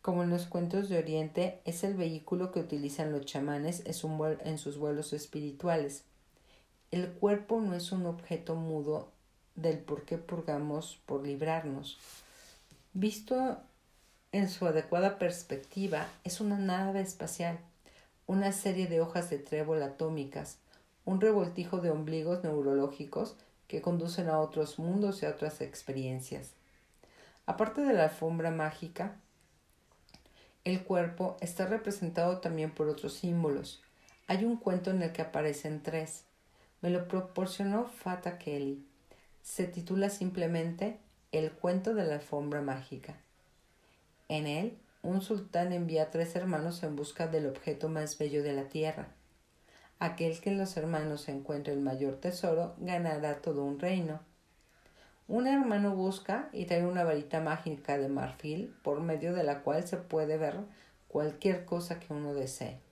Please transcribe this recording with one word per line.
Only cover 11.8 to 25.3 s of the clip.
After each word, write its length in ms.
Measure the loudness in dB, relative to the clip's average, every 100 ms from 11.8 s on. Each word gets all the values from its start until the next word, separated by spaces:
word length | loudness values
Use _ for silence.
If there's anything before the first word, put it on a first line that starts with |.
| -8 -14 -18 -20 -20 -20 -20 -20 _ -20 _
Visto 680 | 0 0 0 0 2 2 -2 -10 _ _ _ _ _ _
en 160 | 2 2
su 180 | 2 2
adecuada 520 | 2 4 4 4 4
perspectiva, 880 | 0 0 -6 -8 -6 -4 0 0 -2 -8
es 160 | -8 -2
una 180 | 0 2
nave 440 | 2 2 0 0
espacial, 580 | -2 -4 -8 -2 -2 -4 -10 _ -20 -20 -20 _ 0
una 240 | 2 4
serie 380 | 2 0 0 2
de 120 | 4
hojas 300 | 4 0 0
de 80 | -4
trébol 420 | -2 -2 2 2
atómicas, 760 | 0 -2 -2 -2 -4 -6 -10 -12 _ -20 _ _
un 160 | 0 6
revoltijo 580 | 6 6 4 -2 -2 0
de 120 | 2
ombligos 520 | 2 0 -2 0 0
neurológicos 920 | 0 2 4 4 2 -2 -6 -4 -4 -6 -20 _ _
que 140 | -2
conducen 460 | 0 0 0 0 2
a 100 | 4
otros 400 | 2 2 -2 0
mundos 440 | 0 2 2 2
y 40 |
a 40 | -2